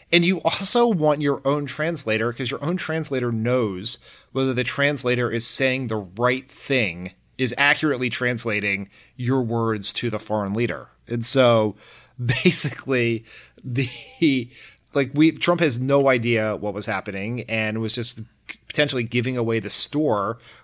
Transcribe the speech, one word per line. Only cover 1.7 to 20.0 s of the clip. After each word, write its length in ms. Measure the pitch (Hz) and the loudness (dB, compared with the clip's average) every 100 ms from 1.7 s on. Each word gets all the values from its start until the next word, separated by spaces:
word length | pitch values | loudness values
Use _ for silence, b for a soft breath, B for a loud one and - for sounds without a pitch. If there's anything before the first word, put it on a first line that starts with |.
| - 160 165 110 107 120 | -4 -4 -2 0 0 -2
'cause 180 | 120 123 | -2 -6
your 100 | 139 | -4
own 120 | 143 180 | -4 -4
translator 560 | - 160 156 131 120 | -4 -4 -2 -2 0
knows 680 | 113 117 127 107 92 110 - B B B | 0 0 2 0 -2 -4 -6 B B B
whether 200 | 131 135 | -2 0
the 100 | 123 123 | 0 -2
translator 680 | - 143 147 123 123 117 | 0 0 0 0 0 0
is 160 | 113 - | 0 2
saying 400 | - 131 131 123 | 2 2 0 -2
the 80 | 107 | -6
right 540 | 90 98 123 127 - | -6 0 0 0 -6
thing, 640 | - - 131 98 85 92 - _ - | -16 0 0 0 -4 -12 -14 _ -4
is 160 | 123 120 | -2 2
accurately 520 | 143 151 156 123 127 | 2 4 0 0 -2
translating 800 | - 123 117 117 104 101 98 98 b b - | -2 -2 -2 -2 -2 -2 -4 -6 b b -6
your 260 | 123 131 | 0 0
words 520 | 117 117 113 107 95 | 0 0 0 0 -2
to 160 | - 117 | -2 -4
the 100 | 104 | -4
foreign 340 | - 107 98 | -2 -2 -2
leader. 360 | 110 113 69 - _ - | -2 -2 -4 -12 _ -8
And 180 | 120 113 | -2 2
so 500 | 135 123 113 107 - b b | 4 6 6 2 -4 b b
<laughs> 280 | b - 120 117 | b -6 -2 2
basically 800 | 180 - 135 - 135 127 117 113 B B B B | 2 4 2 -2 -2 0 0 -2 B B B B
the, 840 | 131 123 123 - - - 156 131 117 B B B _ | -6 -4 -4 -6 -16 0 2 2 -2 B B B _
like, 180 | 143 127 | -2 0
we, 180 | 143 156 | 2 2
Trump 300 | 156 175 175 | 4 0 2
has 180 | 160 120 | 2 2
no 300 | 131 139 135 | 2 4 6
idea 460 | 127 117 113 107 101 | 4 2 2 0 -2
what 180 | 104 | -4
was 120 | 98 104 | -4 -4
happening 560 | 98 104 95 107 120 | -4 -6 -6 -6 -8
and 360 | - 113 107 110 | -6 -4 -2 -2
was 140 | 110 123 | -4 -2
just 260 | 113 - 110 _ - - - | -4 -4 -12 _ -20 -20 -6
potentially 360 | - 143 131 | 0 0 0
giving 340 | 117 120 123 127 | -2 -2 -2 -2
away 220 | 113 113 | -2 -2
the 100 | 98 | 0
store 720 | - - 147 | -2 0 0